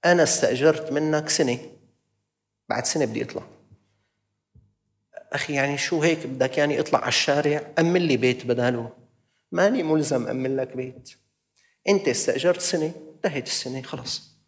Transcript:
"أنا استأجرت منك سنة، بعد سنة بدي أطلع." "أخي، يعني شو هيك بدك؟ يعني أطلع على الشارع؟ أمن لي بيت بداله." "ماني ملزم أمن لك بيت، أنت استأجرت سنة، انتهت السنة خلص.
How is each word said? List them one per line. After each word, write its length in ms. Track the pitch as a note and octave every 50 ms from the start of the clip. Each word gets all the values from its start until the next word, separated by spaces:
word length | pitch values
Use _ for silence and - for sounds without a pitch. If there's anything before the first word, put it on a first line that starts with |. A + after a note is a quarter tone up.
| -
"أنا 180 | E3 F3+ F3 D#3+
استأجرت 680 | - - - - A#2 C3 B2 C#3 D#3 D3+ D3+ - - C3+
منك 360 | D3 D#3 D#3 D#3 D3+ D3+ D#3
سنة، 300 | - - D#3+ B2+ B2 B2 - - - _ _ _ _ _ _ _ _ _ _ _ _ _ _ _ _ _ _ _
بعد 180 | - B2+ B2+
سنة 180 | - - D#3+ D3
بدي 200 | A2+ A2 - -
أطلع." 180 | - - - - - - _ _ _ - _ _ _ _ _ _ _ _ _ _ _ _ _ _ _ _ - _ _ _ _ _ _ _ _ _ _ _ - - _ -
"أخي، 220 | C#3+ - - D3
يعني 240 | C#3 C3+ C#3+ C#3+ C#3
شو 240 | - - F3+ D#3+ D3
هيك 240 | E3 E3 D#3+ -
بدك؟ 320 | C3 C3 C3 B2+ C3 - -
يعني 220 | D3 D3 C#3+ C3
أطلع 180 | D3+ - - C3
على 100 | - A#2
الشارع؟ 540 | - - - - C#3 D3 D3 D3 D3 D3 D3 - - -
أمن 220 | E3 E3 F3 F#3
لي 160 | F3 E3 C3+
بيت 300 | A#2 A#2+ B2+ B2 B2 -
بداله." 460 | B2 A#2+ B2 A#2+ B2 B2 A#2 A#2 A2+ - _ _ _ _ _ _ _ _ _ _ _ -
"ماني 300 | - F3+ G3+ B3 C4 E3+
ملزم 440 | D#3 D#3 D#3 D3 - C#3+ B2+ A#2
أمن 300 | A2 C3 C3 C3 C3 C3+
لك 200 | C3+ C3 B2 -
بيت، 340 | B2 C3 B2+ B2+ - - - - _ _ _ _ _ _ _ _ _ _ _ _ _ _ -
أنت 200 | G3+ G3 G3 D#3
استأجرت 520 | A#2+ - - - - - - F3 F3+ F3
سنة، 320 | - - - E3 D#3 D#3+ E3+ - - - -
انتهت 320 | - - G3 D3 C#3+ B2
السنة 360 | - - - - B2+ B2+ C3+ B2+
خلص. 560 | - - B2 B2 - - - - - _ _ _